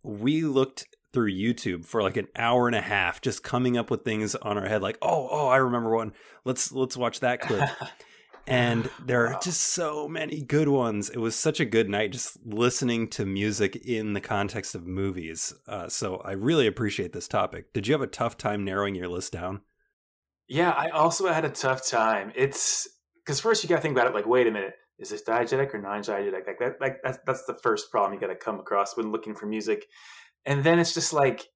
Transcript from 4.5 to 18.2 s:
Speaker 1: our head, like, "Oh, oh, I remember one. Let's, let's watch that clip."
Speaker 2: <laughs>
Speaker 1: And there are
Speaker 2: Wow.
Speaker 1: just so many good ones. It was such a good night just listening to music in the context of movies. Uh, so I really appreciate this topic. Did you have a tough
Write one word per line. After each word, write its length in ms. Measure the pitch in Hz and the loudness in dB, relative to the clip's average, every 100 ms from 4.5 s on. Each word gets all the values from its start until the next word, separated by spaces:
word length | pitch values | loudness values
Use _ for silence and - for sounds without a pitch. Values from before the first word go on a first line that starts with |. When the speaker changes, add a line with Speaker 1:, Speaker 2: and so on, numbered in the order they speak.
| 104 | -2
Speaker 1:
our 80 | 98 | 0
head, 160 | 107 | 0
like, 160 | 104 113 | 0 -2
"Oh, 260 | - 160 127 | 0 0 0
oh, 180 | 151 139 | 0 4
I 80 | 131 | 6
remember 360 | 127 120 113 | 6 2 2
one. 200 | 113 110 - - - 127 | 0 0 -10 -20 -10 -6
Let's, 260 | 127 - | -2 -2
let's 240 | 127 127 127 | 0 -2 0
watch 240 | 120 - | -2 0
that 220 | 123 123 | 0 0
clip." 260 | - 104 139 | 0 0 0
Speaker 2:
<laughs> 60 | - 117 - - - _ - - | -2 -12 -14 -20 -20 _ -20 -2
Speaker 1:
And 420 | 127 120 117 107 - | 2 2 0 -2 -8
there 220 | 127 123 117 | 0 2 2
are 80 | |
Speaker 2:
Wow. 60 | 135 | 0
Speaker 1:
just 160 | 180 170 | -4 -2
so 480 | - - 160 151 151 | -2 -2 -2 -4 -6
many 320 | 160 156 151 | -6 -6 -8
good 300 | 131 143 151 | 0 4 6
ones. 400 | 139 117 104 101 | 4 4 0 -4
It 80 | 123 | -2
was 180 | 113 - | -2 0
such 240 | 156 151 | 0 0
a 60 | 127 | 2
good 240 | 113 104 | 4 4
night 220 | 101 107 | 0 -2
just 260 | 123 - - 117 | -4 -8 -10 -8
listening 640 | 107 123 - 123 117 113 | 2 2 2 0 0 -2
to 160 | - 98 | -4 -4
music 500 | 98 104 104 101 113 | 0 0 2 0 -2
in 380 | 120 113 107 | -4 -2 -2
the 80 | 98 | -4
context 540 | - 104 101 110 - 98 | -2 -2 -2 -4 -8 -10
of 100 | 85 | -6
movies. 680 | 92 98 92 82 80 - - - | -2 -2 -2 -8 -8 -8 -10 -12
Uh, 220 | 104 85 | -10 -6
so 280 | - 104 92 | -6 -4 -6
I 160 | - | -6
really 340 | 98 117 160 113 | -2 2 4 4
appreciate 440 | 98 107 - 87 | 2 -2 -2 -6
this 160 | - - | -6 -2
topic. 460 | 104 92 82 - | 0 0 -4 -8
Did 140 | 113 104 | -6 0
you 60 | 147 | 0
have 80 | |
a 40 | 120 | 0
tough 300 | - | -2